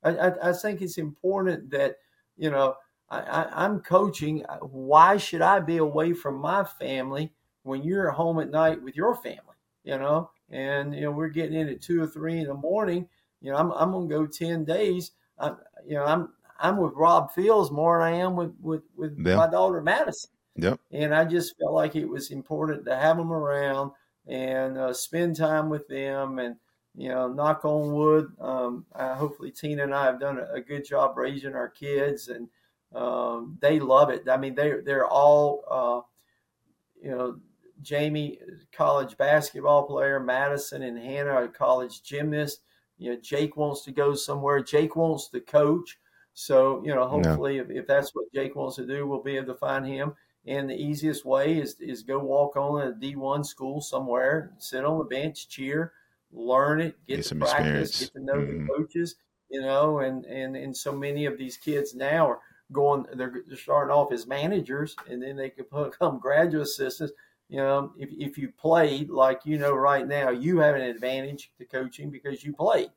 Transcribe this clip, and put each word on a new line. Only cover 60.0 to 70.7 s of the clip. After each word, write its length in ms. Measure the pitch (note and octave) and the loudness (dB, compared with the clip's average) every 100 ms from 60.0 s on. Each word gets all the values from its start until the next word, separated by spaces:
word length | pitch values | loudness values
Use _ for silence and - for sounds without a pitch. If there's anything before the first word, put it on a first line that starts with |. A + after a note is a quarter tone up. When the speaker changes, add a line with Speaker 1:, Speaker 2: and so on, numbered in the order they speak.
| C3+ C3 - | -2 -4 -10
Speaker 1:
and, 300 | C3 C3 C3+ | -10 -8 -8
and 200 | C#3 B2+ | -10 -8
so 160 | - C#3 | -6 -6
many 300 | C#3+ C#3+ D3 | -4 -2 -4
of 100 | B2+ | -4
these 200 | C3 - | -10 -10
kids 360 | - D3 C#3+ | -4 -4 -4
now 340 | B2 C3+ D#3+ D3+ | -4 0 2 2
are 120 | A#2 - _ _ | 2 -8 _ _
going, 340 | C#3 C#3+ C#3+ B2 | 2 4 2 -2
they're, 280 | C3 B2+ B2 - | -8 -8 -8 -14
they're 100 | C3+ | -18
starting 360 | - D3 C#3 | 0 0 4
off 200 | C#3+ C3+ | 4 4
as 140 | A#2+ A2+ | -2 -4
managers, 720 | C#3 D3+ G3+ C3+ C#3 D3+ - - | -4 -2 -2 -2 -4 -6 -8 -12
and 120 | B2 | -10
then 140 | C3 C#3 | -8 -8
they 140 | C3+ | -8
can 160 | C#3 B2+ | -8 -10
<laughs> 40 | |
become 460 | C#3+ C#3+ - D#3+ C3+ | -6 -6 -2 -2 -2
graduate 420 | C3 C#3+ E3+ D#3 | 0 4 4 2
assistants. 500 | D3 - C3+ B2 D3 - _ _ _ | -2 -4 -4 -4 -8 -10 _ _ _
You 100 | C3+ | -4
know, 340 | C3+ C#3 C#3 - | 0 0 -2 -10
if, 140 | C3+ | -14
if 260 | - D3 C#3+ | -8 -10 -8
you 120 | C3+ | -10
played, 580 | - D3+ E3 D#3 C#3 D3 | -4 4 6 4 2 -4
like, 320 | C#3 C3 C3 | 4 4 4
you 140 | D3+ D3+ | -2 0
know, 140 | C#3+ | 2
right 320 | C3+ C3+ C#3+ C3 | 4 4 2 0
now, 240 | C#3+ C3+ | 0 0
you 280 | B2 C#3+ F3+ | 0 2 4
have 160 | D3+ | 6